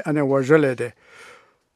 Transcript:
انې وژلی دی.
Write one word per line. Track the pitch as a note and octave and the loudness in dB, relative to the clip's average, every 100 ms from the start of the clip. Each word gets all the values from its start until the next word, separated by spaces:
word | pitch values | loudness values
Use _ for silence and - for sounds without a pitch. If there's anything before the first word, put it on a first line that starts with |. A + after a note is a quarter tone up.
| - | -2
انې | D3+ | -2
وژلی | C#3 C#3 B2+ D#3+ C#3+ A#2+ | 0 0 2 2 2 -2
دی. | A#2+ - _ - - - _ _ _ | -8 -12 _ -20 -20 -20 _ _ _